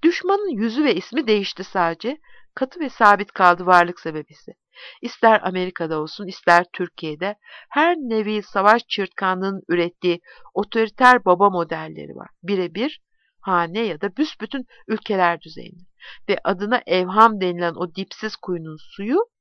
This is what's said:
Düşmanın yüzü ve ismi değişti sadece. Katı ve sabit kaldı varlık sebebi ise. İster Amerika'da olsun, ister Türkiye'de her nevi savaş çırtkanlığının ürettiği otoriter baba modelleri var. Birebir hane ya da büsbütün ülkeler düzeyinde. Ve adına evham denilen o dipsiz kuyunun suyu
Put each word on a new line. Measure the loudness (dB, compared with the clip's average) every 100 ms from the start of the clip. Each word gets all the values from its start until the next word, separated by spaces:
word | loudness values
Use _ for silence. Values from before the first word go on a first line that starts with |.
Düşmanın | 2 0 -2 -2 -2 -4
yüzü | -4 0
ve | 0 0
ismi | -2 -6 0
değişti | 0 0 -10
sadece. | -8 -2 -2 -2 -8 -8 _ -20 -20 -6
Katı | -6 -4
ve | -8
sabit | 4 6 6 0
kaldı | 2 4 4 4
varlık | 6 4 -2
sebebi | -8 -8 -12
ise. | -20 -20 -20 _ -20 -20 -14
İster | -14 2 4 4 2
Amerika'da | -4 -6 -6 -6 -4
olsun, | -6 -10 -14
ister | -4 4 4 4
Türkiye'de | -8 -10 -8 -10 -6 -8 -8 -16 -20 -6
her | 0 0 0
nevi | -2 -2 -2 -4
savaş | -4 0 4 4 0
çırtkanlığının | -6 -6 -4 -4 -2 -4 -6 -4
ürettiği | -2 -2 _ -2 -2 _ -20 -10
otoriter | -8 -4 -2 -2 4 4 6 4
baba | 4 4
modelleri | 2 -4 -6 -10 -14 -14 -16
var. | -18 _
Birebir | -4 -2 -2 -4 -6 -6 _ _ _ _
hane | -2 -2 0 -4
ya | -4 -4
da | -8 -4
büsbütün | -6 -6 -10 -10 -12 _ -8
ülkeler | -6 -2 0 0 0
düzeyinde. | -10 -18 -18 -20 -20 _ -20 -18 -4
Ve | -4
adına | -2 -4 -2 -4 0
evham | -2 0 4 4 4
denilen | -4 -2 -4 -4
o | -8 -8
dipsiz | -12 -8 -10 -10
kuyunun | -8 -8 -8 -14
suyu | -18 -10 -2 -2 -2 _